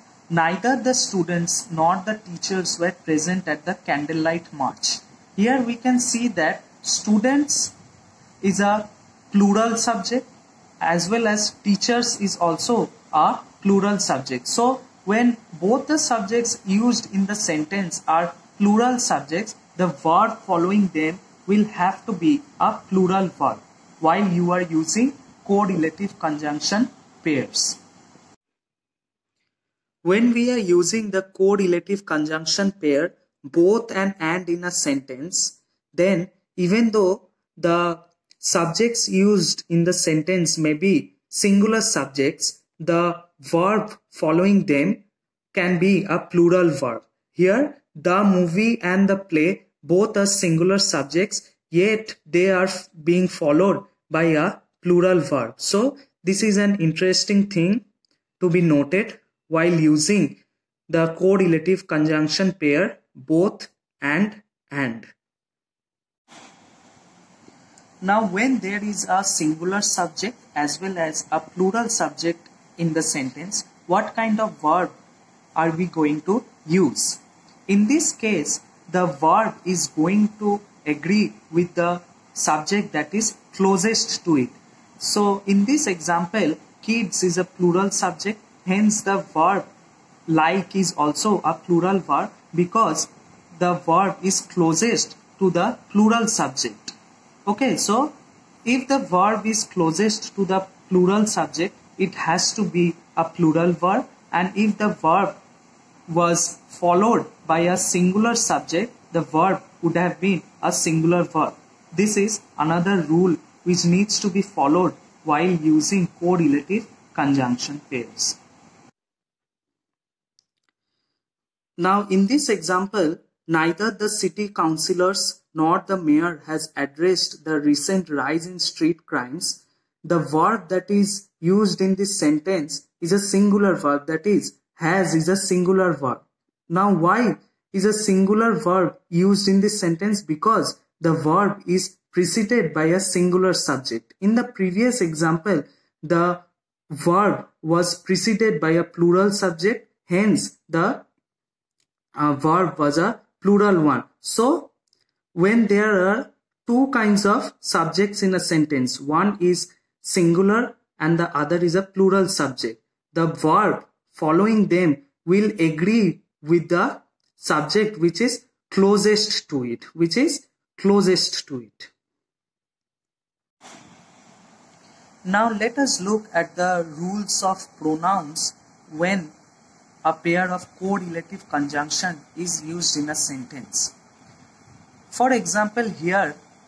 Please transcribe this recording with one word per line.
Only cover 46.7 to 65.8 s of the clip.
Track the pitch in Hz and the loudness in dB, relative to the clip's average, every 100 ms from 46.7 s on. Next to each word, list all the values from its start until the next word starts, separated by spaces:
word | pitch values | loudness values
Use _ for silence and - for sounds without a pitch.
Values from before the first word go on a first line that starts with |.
| 151 127 113 - _ _ | 0 -4 -6 -12 _ _
Here, | - 180 226 294 - _ | 0 2 2 0 -6 _
the | 151 170 185 | -6 0 2
movie | 208 180 175 175 226 226 | 4 4 2 0 0 0
and | 180 190 196 | 0 2 2
the | 196 | 0
play | - 156 165 196 _ _ | -2 0 0 -2 _ _
both | 139 180 214 202 | 0 2 2 0
are | 202 | 0
singular | - 175 160 180 196 | 0 0 2 2 2
subjects, | - 151 139 160 214 - - _ _ | 0 -2 -2 -2 -2 -6 -14 _ _
yet | 165 202 214 220 - _ | 0 2 0 -6 -18 _
they | 170 190 | 0 2
are | 185 | 2
f-, | 190 - - 165 | 0 -4 -14 -6
being | 151 175 185 | 0 2 0
followed | - 151 147 196 160 - _ _ | -2 0 4 2 0 -6 _ _
by | 160 | 0
a | 165 156 180 - _ _ | 2 2 0 -4 _ _
plural | 175 175 185 180 | 0 4 4 2
verb. | - 139 117 - | 2 -2 -4 -8
So | - 196 262 277 - _ | -2 0 0 -2 -14 _
this | 175 190 | -4 0
is | 220 196 | 2 2
an | 202 196 | 2 2
interesting | 165 160 185 180 - 202 202 | 0 0 0 0 2 2 2
thing | 170 170 226 - _ _ _ _ _ | 0 0 0 -4 _ _ _ _ _
to | 180 | 0
be | 180 | 2
noted | 165 147 139 185 226 - _ _ _ | 4 2 2 -2 -2 -10 _ _ _
while | 160 170 | 0 2
using | 170 156 151 151 202 147 - _ _ _ _ - | 4 4 4 2 2 0 -4 _ _ _ _ -4
the | 160 165 165 | 0 0 0
correlative | 185 196 180 160 165 185 - | 2 4 4 2 2 -2 -2
conjunction | 156 156 156 156 - 190 | 0 2 2 0 0 -2
pair | - 151 147 220 - _ 135 | 0 0 2 0 -4 _ -16
both | 131 160 196 - - _ _ _ | -2 2 2 -2 -14 _ _ _
and | 143 156 208 - _ _ _ | -2 0 0 -4 _ _ _
and. | 139 127 113 - _ _ _ _ _ _ _ | -6 -6 -6 -14 _ _ _ _ _ _ _